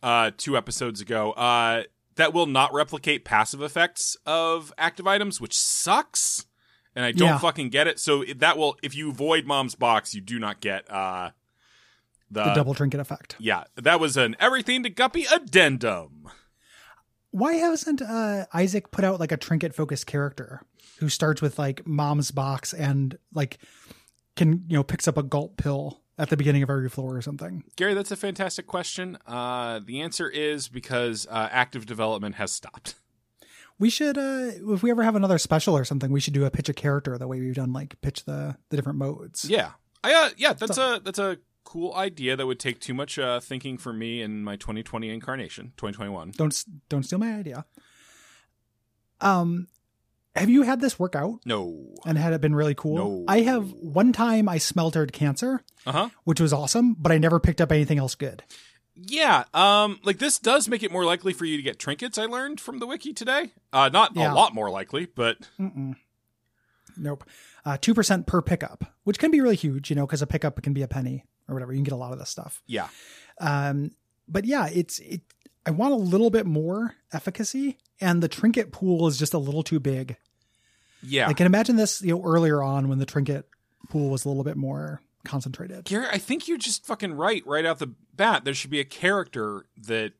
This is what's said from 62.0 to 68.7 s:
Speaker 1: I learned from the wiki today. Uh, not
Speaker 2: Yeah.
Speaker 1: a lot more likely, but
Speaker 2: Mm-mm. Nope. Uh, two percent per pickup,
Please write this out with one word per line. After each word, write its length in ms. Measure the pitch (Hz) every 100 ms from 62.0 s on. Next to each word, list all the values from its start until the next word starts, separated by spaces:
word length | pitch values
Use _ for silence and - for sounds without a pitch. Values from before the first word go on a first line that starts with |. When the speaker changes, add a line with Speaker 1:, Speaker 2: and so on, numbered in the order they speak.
| 247 214
Speaker 1:
I 80 | 220
learned 340 | 240 269 302
from 180 | - 254
the 60 | 240
wiki 260 | 302 285
today. 380 | 262 233 269 330 _ _
Uh, 160 | 131 135
not 240 | 156 214
Speaker 2:
Yeah. 180 | 180 156
Speaker 1:
a 20 |
lot 200 | 147 220
more 160 | 110 104
likely, 360 | 95 98 139 175
but 320 | - 117 110 - _
Speaker 2:
Mm-mm. 360 | 190 139 135 135 _ _ _ _ _ _ _ _ _ -
Nope. 280 | 147 143 - - - -
Uh, 140 | - 139
two 140 | -
percent 320 | 226 202 190 -
per 160 | 180
pickup, 420 | - 175 -